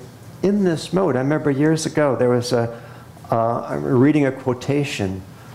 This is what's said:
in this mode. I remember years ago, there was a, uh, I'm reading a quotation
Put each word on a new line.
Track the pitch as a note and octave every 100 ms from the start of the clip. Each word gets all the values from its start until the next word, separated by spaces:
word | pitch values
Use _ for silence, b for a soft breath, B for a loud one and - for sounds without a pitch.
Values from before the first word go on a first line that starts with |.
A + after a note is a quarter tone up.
| - - - -
in | F#3 G#3
this | F#3 D#3 -
mode. | F3+ F3+ B2
I |
remember | C3+ D3+ D3
years | C3+ D3+ D#3+ -
ago, | - D3 A2+
there | B2
was | B2 A#2
a, | A#2+ A#2 B B B B - -
uh, | A#2 A2+ A#2+
I'm | - C#3+
reading | D3 B2+ C#3 D3+ C3+
a |
quotation | C3 C3 A#2+ - C#3+ C#3 - G2 F#2+ F#2 B B